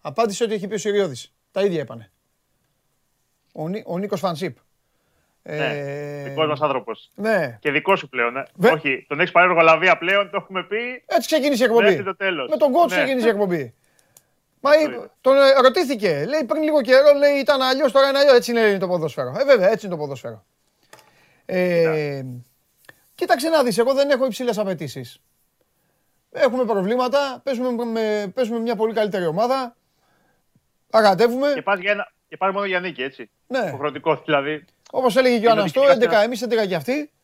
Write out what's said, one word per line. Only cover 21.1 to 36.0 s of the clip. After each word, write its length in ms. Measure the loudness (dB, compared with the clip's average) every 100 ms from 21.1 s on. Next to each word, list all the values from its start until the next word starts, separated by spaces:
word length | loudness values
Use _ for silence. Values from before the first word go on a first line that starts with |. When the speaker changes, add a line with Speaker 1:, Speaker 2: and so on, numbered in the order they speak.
| _ _ _ -6
Speaker 1:
Ε, 320 | -2 0 2 2 0 -4 -6
Speaker 2:
Κοίτα. 60 | -10 -14 -18 _ _ _ -20 _ _ _
Speaker 1:
Κοίταξε 280 | -2 0 2
να 140 | 2
δεις, 160 | 2 2
εγώ 160 | 0
δεν 160 | 2 2
έχω 160 | 2 0
υψηλές 320 | -2 -4 -4
απαιτήσεις. 600 | -4 -6 -10 -12 -16 -20 _ _ _ _ _ _ _ _ _ _ _
Έχουμε 320 | 0 0 0
προβλήματα, 760 | -2 0 0 0 0 0 -2 -6
παίζουμε 420 | -6 -4 -4 -4
με, 460 | -4 -4 -2 -2 -4
παίζουμε 240 | -4 -4 -4
μια 180 | -4 -2
πολύ 160 | -2
καλύτερη 340 | -2 -2 -2 -4
ομάδα. 500 | -2 -2 -2 -4 _ _ _ _ _ _ _ _ _ _ _ _
Αγατεύουμε. 600 | 2 4 4 2 2 -2
Speaker 2:
Και 80 | -2
πας 160 | -2 -2
για 120 | -2
ένα, 220 | -4 -6 _ _
και 80 | -4
πας 160 | -4
μόνο 120 | -2 -4
για 140 | -4
νίκη, 220 | -6 -8
έτσι. 280 | -10 -10 -20 _ _
Speaker 1:
Ναι. 120 | -6 -6
Speaker 2:
Υποχρεωτικό, 540 | -6 -8 -4 -2 -2
δηλαδή. 400 | 0 -2 -2 -8 _ _ _
Speaker 1:
Όπως 260 | -2 0 2
έλεγε 220 | 2 2
και 80 | 2
ο 40 |
Speaker 2:
Είναι 100 | 2
Speaker 1:
Αναστό, 200 | 0 2
Speaker 2:
δική 120 | 4
Speaker 1:
έντεκα 200 | 4